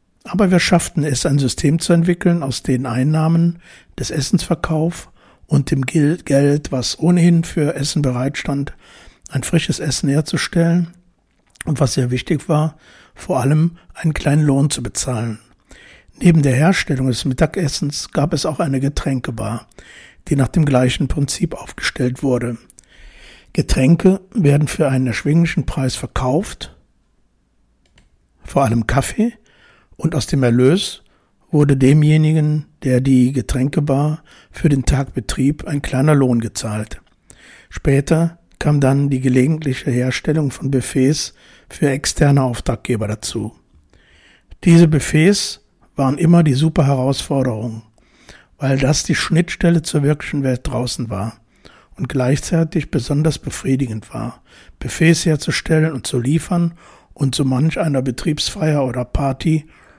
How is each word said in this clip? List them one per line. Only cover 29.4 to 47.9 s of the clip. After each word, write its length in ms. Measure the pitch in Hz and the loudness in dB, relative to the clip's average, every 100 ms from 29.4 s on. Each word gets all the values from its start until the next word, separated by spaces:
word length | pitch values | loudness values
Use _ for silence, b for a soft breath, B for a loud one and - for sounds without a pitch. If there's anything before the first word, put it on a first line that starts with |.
| b b b b b b | b b b b b b
und 180 | 165 | -4
aus 140 | 165 - | -2 -2
dem 160 | 139 | 0
Erlös 580 | 127 117 127 180 - - _ _ _ _ _ | 2 4 4 4 0 -12 _ _ _ _ _
wurde 260 | 151 143 135 | 2 2 4
demjenigen, 920 | 131 147 151 156 156 156 151 151 147 _ | 6 6 6 4 4 2 0 -2 -6 _
der 180 | 139 127 | 0 0
die 300 | 135 127 123 | 4 4 4
Getränkebar 880 | 139 104 123 135 147 143 139 151 156 _ b b | 0 -2 -2 -2 0 0 0 0 -4 _ b b
für 180 | - - | -2 0
den 160 | 139 123 | 2 2
Tag 300 | 135 139 - | 0 0 -6
betrieb, 500 | - - 139 151 - | -6 -2 0 -2 -4
ein 160 | 147 | -6
kleiner 320 | - 127 147 | -2 0 2
Lohn 260 | 147 131 120 | 4 4 0
gezahlt. 600 | 113 - 117 107 110 - _ _ _ B B B B | -2 -6 -6 -6 -8 -12 _ _ _ B B B B
Später 680 | - - 135 143 160 165 - _ - | -4 2 2 2 2 0 -4 _ -6
kam 200 | - 147 | 0 2
dann 300 | 135 139 143 | 2 2 0
die 120 | 135 | 0
gelegentliche 680 | 131 127 131 160 151 127 - | 2 2 2 0 -4 -6 -2
Herstellung 600 | 123 127 123 - 156 143 | -2 -2 -4 -2 0 -2
von 180 | - 131 | -4 -2
Buffets 640 | 135 - 139 131 151 - - b b b | -2 -2 2 2 2 -4 -12 b b b
für 220 | - 143 | -2 -2
externe 540 | 135 - - 147 139 | 0 -2 2 4 4
Auftraggeber 640 | 131 120 - 117 - 117 104 | 2 -2 -6 -6 -4 -4 -4
dazu. 480 | 107 - 113 107 - _ _ _ b b b b b b - 180 | -6 -8 -8 -8 -12 _ _ _ b b b b b b -4 6
Diese 220 | 170 170 | 8 8
Buffets 760 | 151 - 156 165 202 - - _ _ _ - | 4 0 2 4 2 -2 -10 _ _ _ -2
waren 240 | 135 143 | -2 2
immer 240 | 165 170 | 4 6
die 100 | 156 | 6
super 320 | 131 160 156 139 | 4 2 2 2
Herausforderung, 960 | 135 131 135 - 139 127 110 117 110 - | 2 0 -2 -2 -2 -2 -2 -6 -10 -16